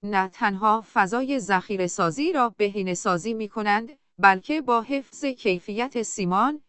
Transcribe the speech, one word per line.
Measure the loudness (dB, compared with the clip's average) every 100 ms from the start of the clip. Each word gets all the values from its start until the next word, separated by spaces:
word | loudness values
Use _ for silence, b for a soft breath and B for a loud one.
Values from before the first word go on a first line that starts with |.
نه | 0 0 -2
تنها | -2 -2 2 2 2 0
فضای | 0 2 0 -2 -2
ذخیره | 0 0 0 -2 -2
سازی | 0 -2 0 -2
را | 2 0
بهینه | 0 -2 0 -4
سازی | -2 0 -2 -2
می‌کنند، | -6 -6 -4 0 0 -2 -16 _ _
بلکه | 4 4 0 -4
با | 2 0
حفظ | 0 -4 -6 -6
کیفیت | -6 -2 -2 -2 -4 -6 -4 -4
سیمان | -6 -4 -2 2 0 -2